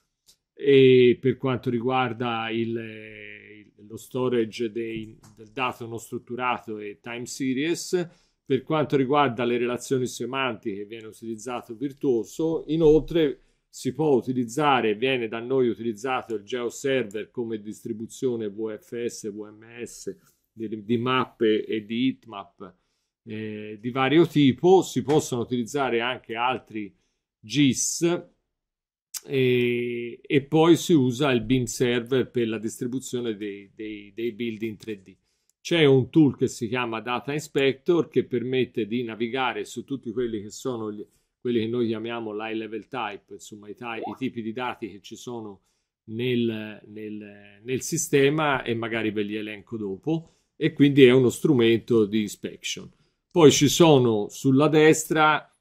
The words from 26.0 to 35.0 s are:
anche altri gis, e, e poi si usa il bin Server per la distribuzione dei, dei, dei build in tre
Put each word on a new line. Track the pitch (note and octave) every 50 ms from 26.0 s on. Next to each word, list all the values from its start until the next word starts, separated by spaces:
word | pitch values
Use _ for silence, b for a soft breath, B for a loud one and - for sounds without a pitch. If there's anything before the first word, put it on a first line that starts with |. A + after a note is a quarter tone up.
anche | A#2 B2 B2+ A2+ - - A2+
altri | A2+ A#2+ B2+ B2+ G#2 - - A2 A2 G#2 F#2+ _ _ _ _ _ _ _ _ _ _
gis, | - G#2+ G#2+ C#3+ D3 C3+ A2+ - - - - - E3 E3+ F3 - - - _ _ _ _ _ _ _ _ _ _ _ _ _ _ _ _ - - - -
e, | C#3+ C3+ C3 B2+ B2 B2 A#2+ A#2+ A#2+ A#2+ A#2+ A#2+ A#2+ A#2+ A#2+ A#2 A#2 -
e | - - D#3+ C3+ C3+
poi | - D3 D#3+ D#3+ E3+ E3
si | C#3+ - - F3
usa | D3 B2+ B2+ A#2+ A#2 D3 C#3
il | B2+ A#2+
bin | A2 A2 C3 C3 B2
Server | A#2 - - C3+ A#2+ A#2+ A#2+ A2+ A2+ C3+ B2+ A2+ -
per | - B2 A#2
la | A2 G#2+ G#2+
distribuzione | G#2 A2 - - C3+ A#2+ B2 C3 - - - B2 A#2+ A#2 A2
dei, | G2 G#2+ G#2 G2 G2+ G2+ F#2+ _
dei, | - A2 G#2+ G#2+ G#2 G2+ G2+ G2
dei | G#2+ A#2 A#2+
build | G#2+ G2+ A#2+ A#2 A2 G#2
in | A2 A2+ G#2+
tre | F2 - A2 G#2+ G2